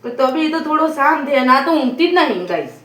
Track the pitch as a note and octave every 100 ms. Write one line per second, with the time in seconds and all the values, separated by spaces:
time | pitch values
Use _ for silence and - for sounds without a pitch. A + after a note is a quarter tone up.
0 | A#3+ A#3+ C4 C#4+ D#4 D#4 D4+ D4+ D#4 D4+
1 | C#4 D#4+ C#4 C#4 B3+ C4+ C#4 D#4+ C4 A#3+
2 | E4+ F4 D4 F#3+ F3+ E3+ C3+ -